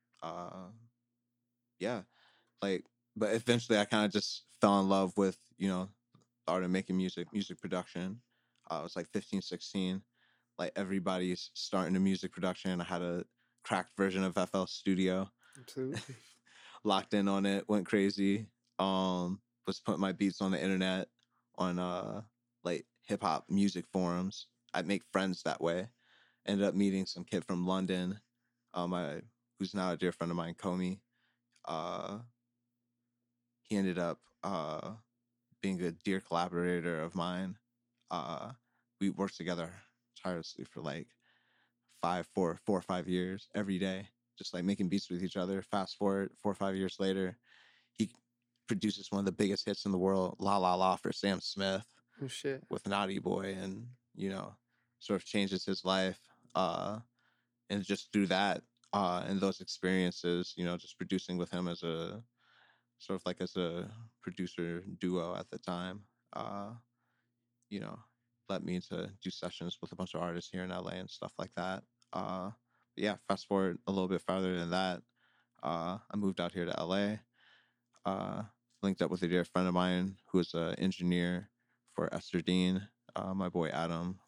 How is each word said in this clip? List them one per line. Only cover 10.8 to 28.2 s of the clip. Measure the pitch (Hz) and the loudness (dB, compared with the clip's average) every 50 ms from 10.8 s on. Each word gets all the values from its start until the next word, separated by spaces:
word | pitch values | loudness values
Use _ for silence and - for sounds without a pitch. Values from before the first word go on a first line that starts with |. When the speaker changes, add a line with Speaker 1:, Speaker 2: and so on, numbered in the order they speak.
| 101 92 98 95 85 95 92 90 92 90 90 - - - - | -2 0 0 0 0 0 0 0 0 0 0 -2 -6 -12 -10
Speaker 1:
starting | - - - - 95 90 80 95 | -10 -8 -2 0 2 2 4 4
a | 92 | 4
music | 95 98 95 90 - 90 | 4 4 4 2 -2 -8
production. | - 90 92 92 92 - - 95 90 87 | -6 -2 -2 -2 -2 -2 -2 -2 -2 -2
I | 87 | -2
had | 90 90 87 87 | -2 -2 -2 -2
a | 87 85 87 - _ _ _ _ _ _ _ - | -2 -2 -4 -4 _ _ _ _ _ _ _ -4
cracked | - 104 92 - - - | -2 0 0 0 -2 0
version | - 98 98 90 95 95 | 2 2 2 4 2 2
of | 95 85 | 2 2
F | 98 92 - - | 2 0 2 2
L | 98 92 | 0 0
Studio. | - - - - 98 95 90 95 92 92 95 95 - _ _ _ - - | 0 -4 -2 2 2 4 4 4 4 4 2 0 -4 _ _ _ -20 -20
Speaker 2:
Absolutely. | 135 127 - - 135 131 131 165 - - - 127 110 - - - _ _ _ | -20 -18 -12 -8 -6 -4 -4 -4 -6 -8 -10 -14 -16 -16 -20 -20 _ _ _
Speaker 1:
<laughs> | - - - - - - - | -20 -20 -20 -20 -16 -4 2
Locked | 104 95 95 - - 110 | 4 4 4 2 2 2
in | 104 98 98 | 4 4 6
on | 98 98 98 | 4 4 4
it, | 98 98 98 - - | 4 2 2 2 2
went | 104 101 87 | 2 2 2
crazy. | - - 101 98 101 - 101 98 98 98 110 110 - _ _ _ _ _ | 4 4 6 6 4 4 4 4 4 4 2 0 -6 _ _ _ _ _
Um, | - 95 98 95 95 95 92 90 90 90 87 95 98 _ _ _ _ - | 0 2 2 4 4 2 2 2 0 0 -2 -4 -6 _ _ _ _ -6
was | - 95 - | -6 -6 -4
putting | - - 92 78 | -2 -2 0 2
my | 95 95 | 2 0
beats | 87 - 104 98 - - | 2 2 2 2 2 2
on | 101 95 | 0 2
the | 92 71 | 2 2
internet, | 78 95 95 92 92 92 92 95 - - _ _ _ _ _ _ _ _ - | 2 2 2 2 2 2 2 0 -2 -4 _ _ _ _ _ _ _ _ -4
on, | - 92 90 87 90 | -2 0 0 0 0
uh, | 90 90 90 90 95 107 - 101 - - _ _ _ _ _ _ - | -2 -2 -2 -2 -4 -4 -6 -8 -10 -12 _ _ _ _ _ _ -4
like, | 90 85 - - _ _ _ _ | -2 -2 -2 -4 _ _ _ _
hip-hop | - 104 98 104 87 78 - - - | -4 -4 0 2 0 0 0 0 0
music | 95 98 101 98 - 90 - | 2 4 4 4 2 -2 -8
forums. | - - 92 90 87 87 90 92 95 - - - _ _ _ _ _ - | -2 0 0 2 2 0 0 -2 -2 -4 -8 -14 _ _ _ _ _ -4
I'd | 92 87 | -2 0
make | 85 101 92 - _ - | 2 0 0 -2 _ 0
friends | 95 95 95 90 - - | 2 2 2 0 -2 -2
that | 80 65 - | -4 -2 0
way. | - 82 85 90 98 120 _ _ _ _ _ _ _ _ _ _ - | 0 0 2 0 -2 -6 _ _ _ _ _ _ _ _ _ _ -4
Ended | 101 101 98 101 | 0 2 4 4
up | 95 85 | 4 4
meeting | 98 101 98 95 95 92 | 4 4 4 4 2 0
some | - - 90 87 | -2 -4 -8 -6
kid | - 107 90 82 | -2 -2 -2 -2
from | - 92 90 90 | -2 -2 0 2
London, | 92 95 95 95 90 92 90 90 92 98 - | 2 2 0 2 0 0 0 0 -2 -4 -6